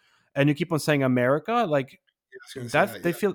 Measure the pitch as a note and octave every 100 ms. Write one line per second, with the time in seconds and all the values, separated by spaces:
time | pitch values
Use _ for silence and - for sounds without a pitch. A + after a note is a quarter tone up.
0 | _ _ _ C#3+ C#3+ D3 D#3+ D#3 - D3
1 | C3 B2+ B2 D3 F3+ A#3+ G#3 D3 C3 -
2 | _ _ _ - - C3+ A#2+ D3 G3 G#2
3 | E3+ E3+ G3+